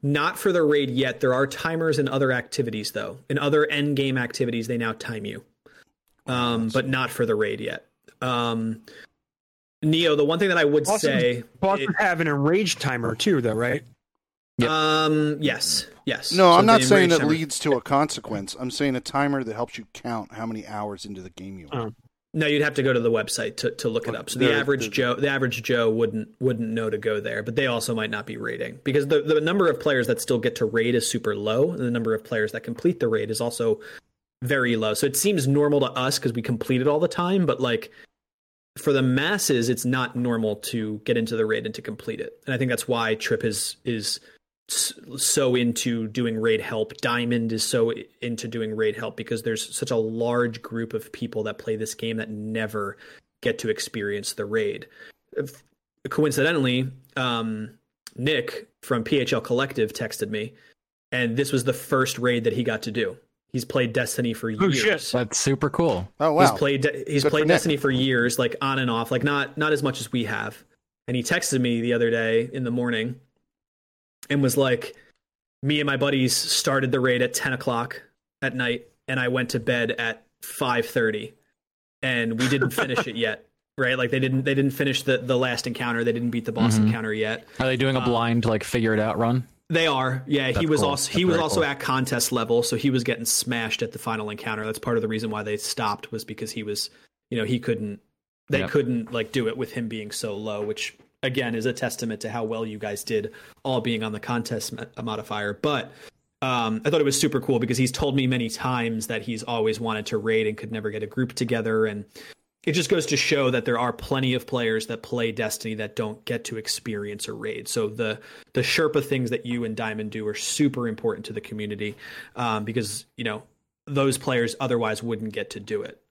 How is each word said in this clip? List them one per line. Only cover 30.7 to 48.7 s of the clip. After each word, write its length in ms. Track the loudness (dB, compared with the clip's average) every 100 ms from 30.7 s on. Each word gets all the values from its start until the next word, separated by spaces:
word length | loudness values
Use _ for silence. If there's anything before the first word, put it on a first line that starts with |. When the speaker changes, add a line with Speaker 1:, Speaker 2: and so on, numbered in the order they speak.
| 2 2
Speaker 1:
is 120 | 2 0
super 300 | -2 -2 -2
low, 340 | -2 2 2
and 100 | 2
the 100 | -2
number 240 | 0 0
of 100 | -2
players 280 | -2 -2 -2
that 100 | -4
complete 380 | -8 -2 0 0
the 80 | 0
raid 220 | 0 -2
is 100 | -2
also 380 | -4 -2 0 0 -4 -20 _ _ _ _
very 340 | -2 0 2 2
low. 180 | 0
So 120 | 2 0
it 100 | 2
seems 300 | 2 2 4
normal 340 | 4 6 4
to 60 | 2
us 260 | 0 0 0
'cause 140 | -2
we 100 | -2
complete 380 | -2 -4 0 2
it 80 | 2
all 120 | 2
the 60 | 0
time, 360 | 0 2 2
but, 160 | 2 2
like, 300 | 0 0 -4 -18 -20 _ _ _ _ _ _ -4
for 160 | 2
the 100 | 4
masses, 680 | 4 2 2 0 2 2 2
it's 160 | 0
not 320 | 0 0 0 -2
normal 400 | 0 0 0 -2
to 440 | -4 -4 -4 -6
get 120 | 0 2
into 200 | 2 0
the 100 | 2
raid 180 | 0
and 100 | -2 -8
to 40 |
complete 400 | -10 -10 -8 -8
it. 220 | -8 -10
And 80 | -4
I 60 | 0
think 120 | 0
that's 180 | 0 0
why 260 | 0 2
Trip 300 | 0 0 0
is, 320 | 0 -2 -6 -6
is 340 | -6 -4 -4 -6 -10 -20 _ _ _
s-, 240 | -2 -2 -4 -14 -4
so 380 | 0 2 4
into 540 | 4 2 0 -2 -2 -4
doing 320 | -2 -2 0
raid 200 | 2 2
help. 360 | 0 -2 -4 -2
Diamond 560 | -2 0 0 0 0
is 100 | 0
so 300 | 0 2 2
i-, 120 | 0 -10 _
into 280 | -6 -6 -6
doing 260 | -4 -4